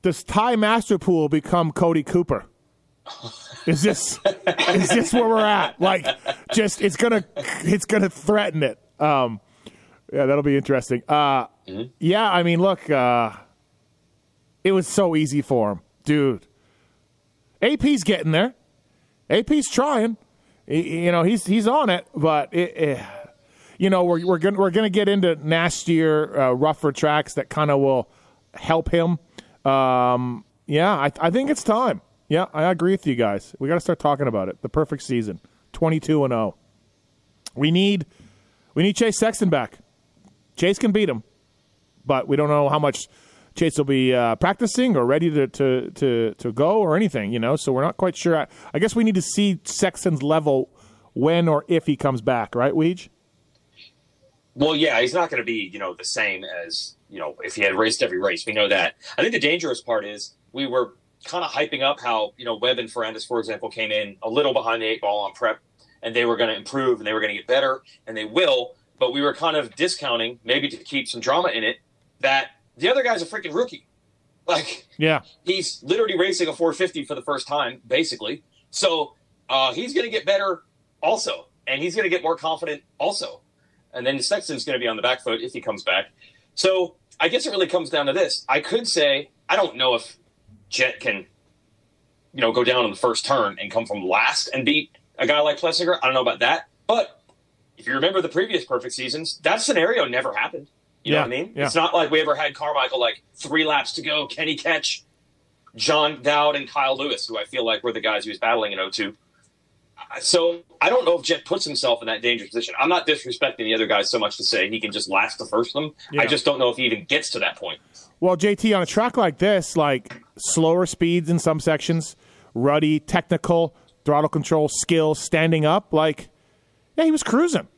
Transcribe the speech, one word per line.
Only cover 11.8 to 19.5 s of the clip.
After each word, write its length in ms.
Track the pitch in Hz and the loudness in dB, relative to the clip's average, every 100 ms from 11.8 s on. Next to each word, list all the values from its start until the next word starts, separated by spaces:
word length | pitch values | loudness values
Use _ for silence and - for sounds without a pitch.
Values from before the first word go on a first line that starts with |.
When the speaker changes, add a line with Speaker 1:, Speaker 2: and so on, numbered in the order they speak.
| 123 _ | -12 _
Speaker 1:
yeah, 320 | 160 202 214 | 0 2 2
I 140 | 180 | 2
mean, 180 | 170 170 | 2 2
look, 260 | 190 180 - | 2 0 0
uh, 420 | 143 123 120 113 101 - _ _ _ _ _ _ _ _ _ _ _ | 2 4 2 0 -4 -20 _ _ _ _ _ _ _ _ _ _ _
it 80 | 185 | 2
was 160 | 190 170 | 2 2
so 260 | - 185 | 2 2
easy 280 | 160 156 143 | 2 2 0
for 300 | 131 127 104 | 0 0 2
him, 80 | 98 _ _ | -2 _ _
dude. 420 | - 151 139 104 _ _ _ _ _ _ _ _ _ _ _ _ | -2 2 2 0 _ _ _ _ _ _ _ _ _ _ _ _
A 160 | 220 294 | 0 2
P's 280 | 277 277 | 2 2
getting 280 | 170 180 156 | 2 2 2
there. 220 | 156 226 - _ _ _ _ _ _ _ | 2 2 -2 _ _ _ _ _ _ _
A 140 | 180 | 0
P's 260 | 220 | 4